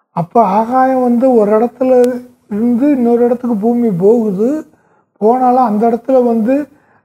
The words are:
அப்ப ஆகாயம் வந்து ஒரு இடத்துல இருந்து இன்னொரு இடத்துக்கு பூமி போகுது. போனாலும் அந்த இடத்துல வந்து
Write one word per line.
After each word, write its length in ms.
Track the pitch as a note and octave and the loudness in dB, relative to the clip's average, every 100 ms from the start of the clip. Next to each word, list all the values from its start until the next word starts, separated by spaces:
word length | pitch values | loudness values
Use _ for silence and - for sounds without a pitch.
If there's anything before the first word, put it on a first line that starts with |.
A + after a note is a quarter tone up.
| _ | _
அப்ப 360 | - E3 A#3+ G#3 | -10 -2 0 0
ஆகாயம் 560 | G3+ A3+ B3+ C4 C4 | 0 0 0 0 0
வந்து 320 | B3 A#3+ C4 | 0 0 2
ஒரு 180 | A#3+ G3+ G#3+ | 2 2 2
இடத்துல 320 | A#3 - B3+ B3+ B3 B3 - _ - | 0 -2 0 2 2 -2 -12 _ -10
இருந்து 420 | G#3 A#3+ A#3+ C#4+ | -4 -2 0 0
இன்னொரு 340 | C#4 A#3 A#3 A#3+ | 0 0 2 0
இடத்துக்கு 300 | B3 A#3+ A3 | -2 -4 -2
பூமி 320 | A3 A#3+ A#3+ | -2 0 -2
போகுது. 580 | F3 G3 A#3 G#3+ F#3 A3+ D#4 - _ _ _ _ _ | 0 0 2 0 -2 -2 -4 -8 _ _ _ _ _
போனாலும் 500 | G#3 B3+ B3+ B3 B3 | 0 2 0 0 0
அந்த 140 | G#3 A#3 | 0 -2
இடத்துல 360 | A#3+ - C4 A#3+ | -2 0 0 0
வந்து 440 | A#3 G#3+ C#4 D4 _ _ _ | 0 -2 -2 -4 _ _ _